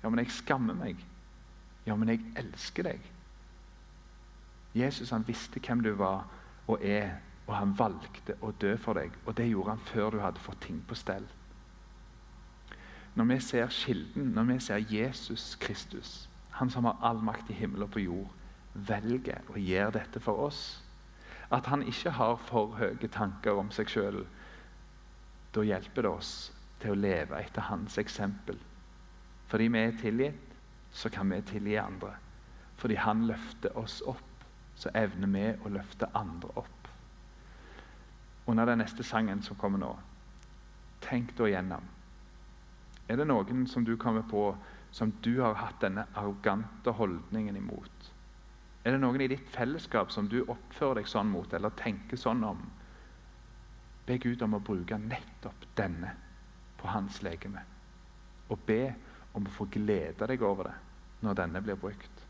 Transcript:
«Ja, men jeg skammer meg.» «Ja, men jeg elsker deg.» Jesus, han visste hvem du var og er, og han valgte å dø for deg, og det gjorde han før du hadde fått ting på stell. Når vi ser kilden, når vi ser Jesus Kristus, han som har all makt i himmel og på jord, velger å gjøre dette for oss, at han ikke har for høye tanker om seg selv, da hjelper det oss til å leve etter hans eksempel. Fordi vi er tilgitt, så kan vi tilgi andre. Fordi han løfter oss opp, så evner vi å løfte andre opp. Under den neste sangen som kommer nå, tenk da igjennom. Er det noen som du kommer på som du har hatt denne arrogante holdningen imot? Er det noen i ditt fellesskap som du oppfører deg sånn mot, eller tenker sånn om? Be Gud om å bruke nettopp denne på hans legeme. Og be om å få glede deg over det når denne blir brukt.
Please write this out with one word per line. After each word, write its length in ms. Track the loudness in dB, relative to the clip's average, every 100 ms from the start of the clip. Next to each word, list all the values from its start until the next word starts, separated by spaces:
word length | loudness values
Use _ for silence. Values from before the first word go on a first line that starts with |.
«Ja, 80 | 4
men 140 | 2
jeg 100 | 2
skammer 400 | -2 2 4 4
meg.» 240 | 0 -4 -6 -10 -18 -18 -20 -18 -20 -20 -10 0
«Ja, 80 |
men 160 | 4 4
jeg 140 | 4 0 -6
elsker 500 | -6 -8 -6 -2 -2
deg.» 180 | -2 -8 -18 -18 -20 -20 -20 -20 -20 -20 -20 -20 -20 -20 -20 -20 -20 -2
Jesus, 400 | 2 4 2 0
han 120 | 0 0
visste 340 | -2 -4 -6
hvem 240 | 0 4 4
du 60 | 4
var 280 | 4 4 -2 -12 -16 -12 0
og 160 | 2
er, 360 | 4 2 2 -4 -10 -14 -4
og 60 | 2
han 140 | 2 4
valgte 560 | 2 0 -10 -10 -6 -4
å 60 | -4 0
dø 140 | 2 2
for 220 | 2 0
deg, 160 | -2 -6
og 120 | -4 0
det 80 | 2
gjorde 240 | 2 2
han 140 | -2 -2
før 220 | 0 2
du 60 | 2
hadde 220 | 0 -2
fått 160 | -10 -10 -8
ting 160 | -8
på 120 | -6 -6
stell. 260 | -4 -4 -6 -14 -18 -18 -20 -20 -20 -20 -18 -20 -18 -18 -18 -18 -16 -16 -16 -16 -4 4
Når 80 | 6
vi 80 | 6
ser 320 | 4 2 2
kilden, 640 | 0 0 0 0 -2 2 4
når 80 | 4
vi 80 | 4
ser 240 | 2 0 2
Jesus 600 | 2 0 -2 -6 -6 -6 -6
Kristus, 720 | -4 -4 -6 -10 -10 -12 -14 -16 -14 0
han 100 | 0
som 140 | 4
har 160 | 2 4
all 220 | 2 4
makt 240 | 0 -2 -6
i 60 | -4
himmel 300 | -2 -2 -2
og 80 | 0
på 80 |
jord, 240 | 0 -2 -6 -12 -18 -18 -14
velger 720 | -10 -2 0 2 0 -2 -6 -6
å 80 | -2
gjøre 400 | 2 4 4 2
dette 240 | -4 -4
for 240 | 0 2
oss, 160 | 0 -2 -8 -10 -16 -18 -20 -20 -16 -14 0
at 180 | 2 4
han 140 | 0 2
ikke 240 | -2 -2 4
har 180 | 4 4 2
for 260 | 2 2 2
høye 320 | 0 2 -4
tanker 480 | 0 0 2 2 4
om 160 | 2
seg 160 | -2 0
selv, 380 | 2 0 0 -6 -12 -16 -16 -18 -18 -20 -20 -20 -20 -20 -20 -4 2
da 80 |
hjelper 400 | 4 2 0 0
det 80 | 2
oss 200 | 2 -4 -8 -10 -14 -18 -6
til 80 | 0
å 80 | 4
leve 400 | 4 4 2 -4
etter 240 | -4 -4 -2
hans 240 | -2 -2 -2
eksempel. 640 | -2 0 -2 -2 -6 -8 -10 -18 -20 -20 -20 -20 -20 -20 -2
Fordi 240 | 4 6
vi 140 | 6 4
er 140 | 4
tilgitt, 520 | 2 4 2 0 -14 -20 -20 -20 -16
så 160 | -6 -4
kan 220 | 0 2
vi 80 | 2 -2
tilgi 320 | -2 2 2
andre. 320 | 0 -6 -8 -10 -16 -18 -18 -18 -18 -4
Fordi 240 | 0 4
han 240 | 4 4 4
løfter 460 | 0 -6 -4 -2 -2
oss 220 | -6 -6
opp, 200 | -6 -6 -10 -18 -18 -18 -20 -8
så 160 | 0
evner 380 | 2 2 2 2
vi 140 | 4 2 0
å 80 | -4
løfte 380 | -4 -6 -4 -2
andre 380 | 0 -2 -6 -6 -6
opp. 140 | -8 -14 -16 -16 -18 -18 -20 -18 -18 -18 -16 -16 -16 -18 -20 -20 -20 -8 4
Under 160 | 6
den 140 | 8 6
neste 240 | 2 -2
sangen 380 | 0 2 2 0
som 140 | -4 -2
kommer 200 | 2 2
nå, 80 | 0 -4 -12 -18 -18 -18 -18 -20 -20 -20 -20 -12
tenk 300 | -2 0 0 4
da 120 | 4
igjennom. 340 | 4 2 -4 -8 -16 -18 -20 -18 -18 -20 -20 -20 -20 -18 -18 -2
Er 100 | 2
det 60 | 6
noen 380 | 4 4 2 2
som 160 | 2
du 120 | 2 4
kommer 220 | 4 2 2
på 240 | 4 4 2 -10 -16 -16
som 180 | 0 0 2
du 160 | 2 4
har 180 | 4 4
hatt 200 | -2 0
denne 260 | 2 2 -2 -2
arrogante 760 | -2 2 2 4 0 -2 0 2
holdningen 600 | 2 2 -2 -2 -2 -4
imot? 520 | -4 -6 -10 -16 -18 -18 -20 -20 -20 -20 -20 -2
Er 100 | 2
det 80 | 4
noen 180 | 4 4
i 80 | 2
ditt 200 | 0 -4
fellesskap 600 | -2 0 0 2 2 2
som 140 | 0 2
du 80 | 2 0
oppfører 540 | -4 -8 0 2 2
deg 100 | 0
sånn 180 | 2 2
mot, 200 | 0 0
eller 220 | 0 0 0
tenker 440 | -4 -4 -4 -2
sånn 240 | 2 2 0
om? 140 | -2 -8 -14 -18 -18 -20 -20 -20 -20 -20 -18 -18 -18 -18 -12 -2
Be 80 | 0
Gud 180 | 2 2 2
om 100 | 2
å 60 |
bruke 320 | 0 -2 0 -2
nettopp 640 | -2 -6 -8 -12 -12 -12 -6 0
denne 380 | 0 0 -6 -8 -16 -18 -20 -20 -18 -8
på 80 | -2
hans 320 | -2 -2 -4
legeme. 400 | -6 -6 -8 -10 -12 -18 -20 -20 -20 -20 -20 -20 -6
Og 120 | -4
be 300 | 2 4 4 -2 -12 -18 -10 -4
om 80 |
å 120 | -4 -2
få 80 | -2
glede 580 | 0 4 4 2 -2 0
deg 140 | 2 2
over 240 | 2 -2
det 60 | -8 -14 -18 -20 -4 0
når 160 | 2
denne 220 | 0 0
blir 120 | -2 -2
brukt. 440 | -4 -6 -14 -16 -18